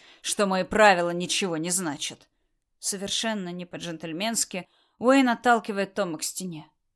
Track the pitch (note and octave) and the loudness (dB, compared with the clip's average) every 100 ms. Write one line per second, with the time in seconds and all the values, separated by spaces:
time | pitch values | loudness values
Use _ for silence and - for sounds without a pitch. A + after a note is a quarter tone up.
0 | - _ - - G3 F#3+ F#3 G#3 G#3+ F3+ | -8 _ -6 0 2 0 0 6 8 8
1 | F3 F3 F3 - F#3+ D#3+ E3+ F3+ E3+ C#3+ | 2 -2 -2 -2 -2 -2 -2 -2 -2 -6
2 | - - _ _ _ _ _ _ - G3 | -8 -10 _ _ _ _ _ _ -8 -6
3 | G3+ - A3+ G#3 F3+ F3+ F3 D3+ E3+ D#3+ | -4 -4 -2 -4 -6 -10 -10 -10 -10 -10
4 | E3 D#3+ A3 A3 - F#3 F3 _ _ _ | -10 -6 -4 -2 -4 -6 -12 _ _ _
5 | A#3 C4+ B3+ A#3 B3 A#3 G#3+ G3 F#3+ - | 4 4 4 2 4 2 2 -4 -4 -2
6 | F#3+ E3 - - F#3 D#3 - _ _ | -4 -4 -6 -6 -10 -12 -16 _ _